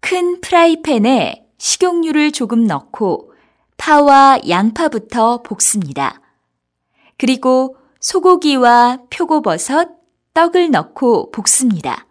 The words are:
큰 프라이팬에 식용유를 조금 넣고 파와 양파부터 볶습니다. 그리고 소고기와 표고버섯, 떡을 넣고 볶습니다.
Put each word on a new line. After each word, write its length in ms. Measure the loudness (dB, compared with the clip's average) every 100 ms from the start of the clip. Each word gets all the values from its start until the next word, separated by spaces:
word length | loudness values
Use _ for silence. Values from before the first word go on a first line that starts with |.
큰 400 | -4 -2 -2 -4
프라이팬에 1080 | -2 2 2 2 -2 0 2 0 -2 -8 _ _
식용유를 720 | -6 -2 -2 -2 -2 0 0
조금 340 | -2 -4 0 0
넣고 680 | -2 -10 -6 -4 -4 -8 _ _ _ _ _
파와 640 | 0 4 6 6 6 4 0
양파부터 920 | 0 0 0 -4 -4 -8 -2 0 -2
볶습니다. 800 | -8 -6 -4 -4 -6 -6 -8 -8 _ _ _ _ _ _ _ _ _ _
그리고 580 | -2 -2 0 0 0 -8 _ _
소고기와 1040 | -6 0 2 2 2 2 4 4 4 0 _
표고버섯, 800 | -8 -2 -2 -2 -6 -4 -4 -4 -8 _ _ _
떡을 360 | -2 0 2 2
넣고 600 | 0 -2 -4 0 0 -2
볶습니다. 760 | -6 -4 0 0 -2 -6 -10 -14